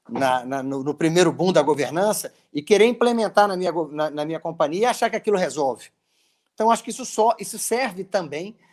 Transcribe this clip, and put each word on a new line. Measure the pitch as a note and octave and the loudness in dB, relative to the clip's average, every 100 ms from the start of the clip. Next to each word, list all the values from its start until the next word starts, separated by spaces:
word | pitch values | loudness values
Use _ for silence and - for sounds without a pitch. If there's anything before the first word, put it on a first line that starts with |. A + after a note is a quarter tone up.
| - | -10
na, | A#2+ C3+ B2+ B2 | -2 2 2 -2
na, | C3+ | -6
no, | C3 C#3 | -4 -4
no | C3+ | -4
primeiro | D3 D#3+ E3 E3+ | -2 0 4 2
boom | C3 F3+ | 2 2
da | F3+ | 4
governança, | C#3+ C#3+ B2+ D3+ G#3 G3+ - - _ | 4 2 -2 0 0 0 -6 -14 _
e | D3 | -10
querer | D3 G3+ A3+ | 2 4 4
implementar | A#3+ A#3+ A#3 G#3 G#3 G#3 | 4 0 0 2 2 2
na | F#3 | 2
minha | F3+ | -2
go-, | E3 D3+ | -2 -4
na, | D3 D3+ | -4 -4
na | D3 D3+ | -4 -6
minha | D#3+ | -6
companhia | E3+ E3 D3+ E3+ | -8 -2 -2 0
e | A#3+ | 0
achar | A3+ A#3 | 0 -2
que | G#3+ | -2
aquilo | A3 G3+ | 0 0
resolve. | E3+ C3 C#3 A2 - _ _ _ _ _ _ | 0 -2 -2 -4 -10 _ _ _ _ _ _
Então, | - A3 | -2 2
acho | A3+ | 2
que | - | 0
isso | A3 B3 | -10 -8
só, | - A3+ - | 0 2 0
isso | G3 G#3+ | -6 -8
serve | - A#3 B3+ F3+ | -4 -2 -2 -6
também | F#3+ G3+ D#3+ C#3+ F#3+ - _ | -4 -4 -4 -6 -10 -14 _